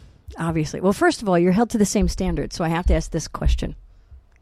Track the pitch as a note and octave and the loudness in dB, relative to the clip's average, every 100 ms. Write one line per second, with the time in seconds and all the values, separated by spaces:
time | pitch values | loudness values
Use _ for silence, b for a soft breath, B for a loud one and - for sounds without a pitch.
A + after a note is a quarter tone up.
0 | b b - - E3 D#3+ D3+ - F#3+ G3+ | b b -18 -6 -4 -2 -4 -2 0 2
1 | F4 - G#3 F3 F3+ F#3 A#3 A3 G3+ G#3+ | 2 2 2 2 4 4 2 2 2 2
2 | F3+ - F#3 D#3 - - E3 E3 F3+ D#3+ | 0 0 -2 -2 -4 -4 -2 0 2 2
3 | - E3 - - - - D#3+ - - - | 0 -6 -6 -4 0 0 -2 -8 -20 -20
4 | _ - _ _ | _ -20 _ _